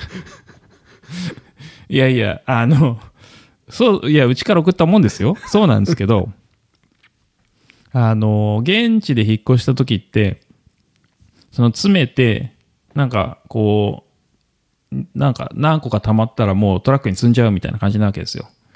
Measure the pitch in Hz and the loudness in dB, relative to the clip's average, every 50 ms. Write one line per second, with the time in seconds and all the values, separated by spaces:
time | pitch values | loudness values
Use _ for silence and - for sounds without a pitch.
0 | - - - 185 - - - - _ _ - _ _ _ _ _ _ _ _ _ | -18 -16 -16 -18 -18 -18 -20 -20 _ _ -20 _ _ _ _ _ _ _ _ _
1 | _ - 151 180 180 - - - _ _ _ _ 143 156 - - - - - 139 | _ -16 -14 -10 -10 -10 -12 -12 _ _ _ _ -20 -20 -20 -20 -12 -4 0 0
2 | 131 131 131 120 107 104 - - - - 131 113 117 143 156 135 156 131 117 110 | 2 2 2 0 0 -2 -4 -6 -4 -2 0 0 2 2 4 4 2 2 0 -4
3 | - - _ _ - - - - - _ _ _ _ - - - 233 240 202 - | -10 -20 _ _ -20 -20 -20 -20 -20 _ _ _ _ -14 -4 0 0 2 2 0
4 | - 135 151 151 131 123 127 - - - 208 170 151 180 185 - 165 160 196 214 | 0 0 2 2 4 2 0 -2 0 0 0 2 2 2 2 2 2 2 4 4
5 | 147 101 - - 104 127 190 - - - - 208 220 160 113 104 101 92 165 - | 2 2 0 -2 -2 -2 -2 -4 -8 -2 0 2 2 4 2 2 2 0 0 -2
6 | 101 98 113 98 90 - - _ _ _ _ _ _ _ _ _ _ _ _ _ | 0 0 0 0 0 -4 -8 _ _ _ _ _ _ _ _ _ _ _ _ _
7 | _ _ _ _ _ _ _ _ _ _ _ _ _ _ _ _ _ _ - 127 | _ _ _ _ _ _ _ _ _ _ _ _ _ _ _ _ _ _ -2 0
8 | 117 113 113 107 107 107 107 107 107 107 104 107 117 160 196 220 240 233 226 220 | 2 2 2 0 0 0 2 0 0 0 -2 -2 0 0 0 0 2 2 0 0
9 | - - 139 117 104 107 110 110 - - 131 120 - - 113 - 131 - 120 101 | 0 0 0 0 2 0 0 -2 2 2 2 2 2 0 -2 -2 0 -2 -2 -4
10 | - _ - 113 104 95 90 - _ _ _ _ _ _ _ _ _ _ _ _ | -4 _ -2 0 0 0 -2 -6 _ _ _ _ _ _ _ _ _ _ _ _
11 | _ _ _ _ _ _ _ _ _ _ - - 120 117 113 - - 202 196 180 | _ _ _ _ _ _ _ _ _ _ -4 0 0 0 0 0 0 2 2 2
12 | 139 123 - - 127 117 104 - - 117 _ _ _ _ _ _ _ _ - 147 | 2 0 0 0 2 2 0 -2 -6 -10 _ _ _ _ _ _ _ _ -4 -4
13 | 139 123 120 104 92 127 - _ _ - - 117 107 104 104 104 104 101 - - | -2 -2 0 -2 -4 -4 -6 _ _ -8 -4 -2 0 2 2 2 0 -2 -4 -8
14 | _ _ _ _ _ _ _ _ _ _ _ _ _ _ _ _ _ - - 131 | _ _ _ _ _ _ _ _ _ _ _ _ _ _ _ _ _ -12 -10 -10
15 | 131 - - 127 139 139 123 - - - - - 139 156 160 156 - 123 113 104 | -10 -8 -6 -2 -2 -2 -2 -4 -8 -12 -6 -4 -2 0 0 0 -2 -2 -4 -2
16 | - 110 107 110 113 113 - - 113 101 95 98 107 101 92 87 - 131 135 135 | 0 0 2 2 0 -2 -2 -2 -2 0 0 2 2 2 0 0 2 0 0 0
17 | - 107 92 - 120 120 117 127 120 110 101 92 - - - 110 - 101 107 107 | 0 -2 -4 0 2 2 4 4 2 2 0 -2 -4 -6 -6 -4 -2 -2 0 0
18 | 107 101 98 - - - - - - - _ _ _ _ _ | -2 -2 -2 -6 -8 -10 -10 -12 -14 -14 _ _ _ _ _